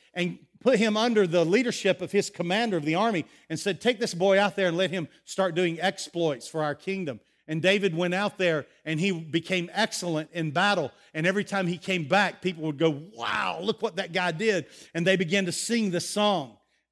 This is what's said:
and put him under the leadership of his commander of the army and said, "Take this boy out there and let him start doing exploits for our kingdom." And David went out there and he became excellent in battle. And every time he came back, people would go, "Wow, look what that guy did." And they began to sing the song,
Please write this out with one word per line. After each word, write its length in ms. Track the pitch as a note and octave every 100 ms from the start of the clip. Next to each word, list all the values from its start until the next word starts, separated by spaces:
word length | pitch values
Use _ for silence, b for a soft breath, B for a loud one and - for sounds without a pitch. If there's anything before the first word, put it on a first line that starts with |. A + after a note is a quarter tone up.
| b
and 240 | F3+ F3 - _ _
put 180 | B3 A#3
him 180 | A3+ G#3+
under 300 | A#3+ G#3+ F#3
the 180 | F3 E3
leadership 560 | A3 A#3+ - G3 F#3
of 100 | F3
his 180 | G3+ -
commander 480 | - F3 G3+ A#3 F3
of 80 | D3
the 100 | E3+
army 300 | A3+ F#3 - b b
and 100 | D#3
said, 220 | G3+ E3+
"Take 180 | A#3 G#3
this 140 | A3+
boy 260 | E3+ G3 G3
out 160 | G3+ -
there 120 | F#3
and 100 | E3
let 140 | F#3
him 160 | F#3 D#3 b b
start 300 | - F#3+ E3
doing 240 | F3+ E3
exploits 680 | F#3 G3 - E3+ D#3+ B2 -
for 160 | D#3+
our 120 | D3+ C#3+
kingdom." 440 | - F#3+ D#3+ A2 _ _ -
And 140 | D#3+
David 340 | F#3 G#3 G3 D#3+
went 180 | F3+
out 240 | F#3 G3+ G3
there 300 | F3+ D#3 - b
and 160 | D#3 D#3
he 120 | G3
became 600 | E3+ D#3+ E3 E3 F#3 F3
excellent 560 | F3 A3 - F3 D#3 D#3
in 180 | E3+ D#3
battle. 400 | D3 G3+ F#3+ C3+ - b
And 120 | D#3 E3+
every 200 | G3 G3
time 200 | G3+ F3
he 120 | F3
came 300 | - F#3 C#3
back, 340 | F#3+ F#3 -
people 220 | F#3 E3 D#3
would 120 | C#3+
go, 120 | E3 C#3+ F3
"Wow, 460 | A3+ A3 G#3+ G3 E3
look 200 | G3 G#3+
what 140 | A3+ E3+
that 180 | F3
guy 200 | F3+ F3+
did." 340 | D#3+ A3 F#3 - B B
And 140 | E3 F3
they 80 | F#3+
began 300 | F3 G3 F3+
to 60 |
sing 380 | - - A#3 G3+
the 120 | E3+
song, 560 | - G3+ G#3 F3+ C3 G#2+ _ _ _